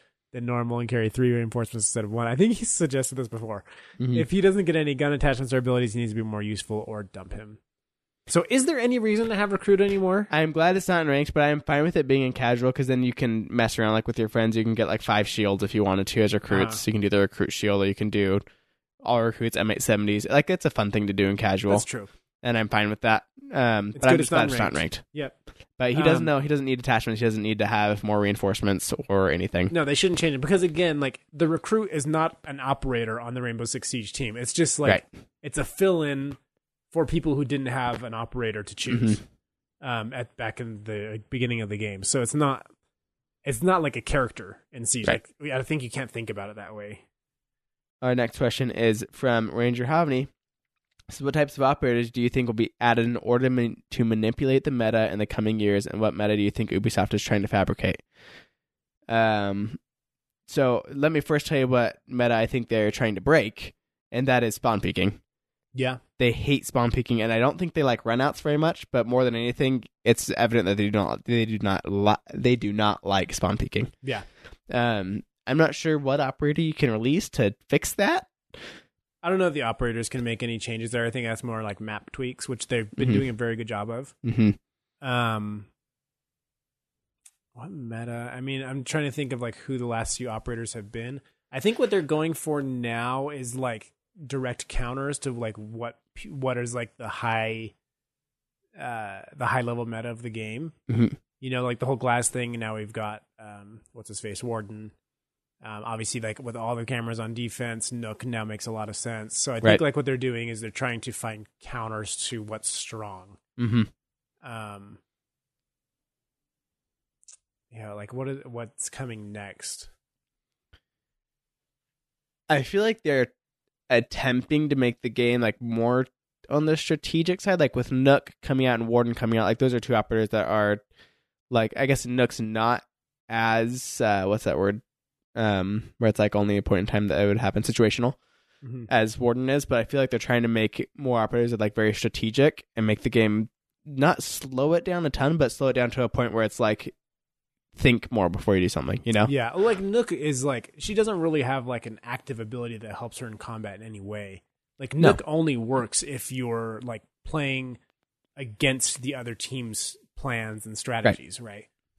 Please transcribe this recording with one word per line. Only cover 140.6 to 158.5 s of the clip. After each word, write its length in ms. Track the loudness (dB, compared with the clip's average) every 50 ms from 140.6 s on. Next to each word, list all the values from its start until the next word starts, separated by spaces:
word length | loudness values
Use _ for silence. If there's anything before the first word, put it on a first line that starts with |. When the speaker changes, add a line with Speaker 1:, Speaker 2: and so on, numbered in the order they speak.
| 2 0 0 -4 -8 -8 _
Speaker 2:
more 220 | -6 -2 0 2 2
operators, 360 | 2 2 2 2 2 2 2
like, 160 | 0 0 0 2
very 200 | 2 2 2 2
strategic 720 | 2 -2 -2 -2 -2 -4 0 4 6 4 4 4 2 -18 _ -4
and 100 | 0 2
make 160 | 2 2 2 0
the 60 | 2
game 380 | 4 4 4 4 4 0 -2 -4 _ _ _ _ _ _ -18
not 360 | -8 -2 2 4 4 4 2
slow 520 | -2 -8 -8 -8 -8 -6 -2 0 2 2 2
it 100 | 2 0
down 200 | 0 -4 -2 -2
a 40 | -2
ton, 280 | 0 0 2 2 4
but 140 | 4 2 2 2
slow 160 | 0 0 2
it 40 | 2
down 160 | 2 0 0
to 120 | 0 0 -2
a 60 | 0
point 240 | 0 0 -2 0 0
where 100 | 0 0
it's, 160 | 0 0 0
like, 340 | 0 0 0 0 -4 -14 -14 _ _ _ _ _ _ _ _ _ _ _ _ _ _ _ _
think 360 | 2 4 4 4 4 0 -2
more 160 | 0 2 2 2
before 260 | 0 0 2 4 4
you 60 | 4
do 80 | 4 2
something, 300 | 0 -2 -4 -2 -4 -4 -2
you 80 | 0 4
know? 120 | 4 4 4
Speaker 1:
Yeah, 240 | 2 0 -2 -2 0
like, 260 | 2 2 2 2 0
Nook 320 | -2 -2 0 0 0 0
is, 320 | -2 -4 -2 -2 -2 0 0
like, 300 | -2 -2 -2 -6 -10 _
she 160 | -10 -8 -4 0
doesn't 260 | 0 2 2 0 0
really 220 | 0 0 0 0
have, 240 | 0 0 -2 -4 -4
like, 200 | -4 -6 -6 -8
an 120 | -10 -16 -14 -10
active 360 | -10 -10 -10 -8 -10 -10 -10
ability 360 | -8 -10 -8 -8 -8 -8 -10 -12
that 140 | -12 -14 -12
helps 200 | -12 -12 -12 -12 -12
her 80 | -14
in 100 | -14 -14
combat 400 | -14 -14 -12 -12 -10 -10 -12 -12 -14
in 40 | -16
any 160 | -16 -14 -14
way. 420 | -12 -10 -10 -10 -10 -12 -16 -18 _ _ _ _ _ _ _
Like, 160 | -14 -10 -4 2
Speaker 2:
No. 160 | 6 6 6
Speaker 1:
Nook 120 | 6 4 -2
only 300 | -4 -2 0 0 0 0
works 460 | -2 -2 -2 -2 -2 -2 -2 -4 -6 -6
if 280 | -6 -8 -10 -10 -8
you're, 500 | -8 -6 -6 -4 -4 -6 -6 -8 -10 -10 -12
like, 180 | -12 -12 -12 _ _ _ _ -12
playing 520 | -6 -4 -4 -2 -2 -2 -4 -6 -8 -12 -16 _ _ _ _ _ _ _ _ _ _ _
against 640 | -14 -14 -12